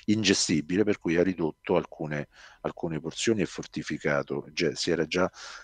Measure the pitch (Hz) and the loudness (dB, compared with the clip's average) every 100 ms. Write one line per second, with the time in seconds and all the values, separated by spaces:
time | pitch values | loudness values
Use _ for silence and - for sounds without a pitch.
0 | - 107 98 98 - 80 73 90 104 98 | 0 0 2 0 2 0 2 2 2 0
1 | 87 82 90 87 85 - - 90 78 - | 0 2 2 2 -2 -2 0 2 0 -6
2 | 78 73 69 - - - 78 - 85 78 | -4 -4 -6 -12 -20 -8 -8 -6 -4 -4
3 | 80 - - 110 80 - 78 - 73 78 | -6 -2 0 2 0 -4 -8 -8 -6 -4
4 | 78 71 69 69 - - 80 67 - 82 | 0 0 0 -6 -6 0 0 0 0 2
5 | 80 90 92 - - - | 2 2 0 -2 -14 -16